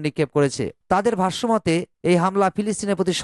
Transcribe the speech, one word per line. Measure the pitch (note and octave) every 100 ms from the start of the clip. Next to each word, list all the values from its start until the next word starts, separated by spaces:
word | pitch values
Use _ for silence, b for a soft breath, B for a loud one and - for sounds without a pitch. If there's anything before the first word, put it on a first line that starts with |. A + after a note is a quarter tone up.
নিক্ষেপ | D3+ C#3 D3 D3+
করেছে। | C#3+ - A2+ - _
তাদের | F#3 G#3 A3
ভাষ্যমতে, | F#3 F3+ A#3 A3 - E3 F3+ _ D#3+
এই | F3
হামলা | F3+ F#3+ F#3+ -
ফিলিস্তিনের | G#3 G#3 G3+ G3
প্রতি | F#3 E3+